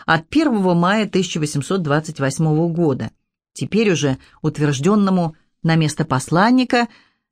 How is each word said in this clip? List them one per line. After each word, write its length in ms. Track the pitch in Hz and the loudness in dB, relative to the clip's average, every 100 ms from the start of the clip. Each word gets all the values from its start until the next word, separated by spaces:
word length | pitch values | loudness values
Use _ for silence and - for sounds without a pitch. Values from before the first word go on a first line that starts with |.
| - | -2
от 220 | 160 - | -2 0
первого 460 | 294 311 214 185 | 0 2 2 2
мая 340 | 170 175 220 208 | 2 2 0 0
тысяча 320 | 185 - 165 | -2 -2 -4
восемьсот 420 | 147 147 - 190 | -4 -4 -4 -4
двадцать 380 | 151 151 156 151 | 0 -2 -2 -4
восьмого 480 | 135 135 160 151 170 | -4 0 0 2 0
года, 440 | 165 160 127 113 - _ _ _ | 0 0 -2 -6 -12 _ _ _
теперь 400 | - 135 208 214 | -10 -2 0 2
уже 240 | 151 139 131 - _ | 2 0 -2 -8 _
утверждённому 960 | 156 143 147 131 170 214 196 185 165 - _ _ | -6 -2 -2 0 2 2 2 0 -2 -6 _ _
на 120 | 165 165 | 0 2
место 280 | 156 - | 0 -2
посланника 840 | 156 127 - 165 220 254 247 240 233 - _ _ _ | -2 -4 0 2 2 2 2 0 -2 -6 _ _ _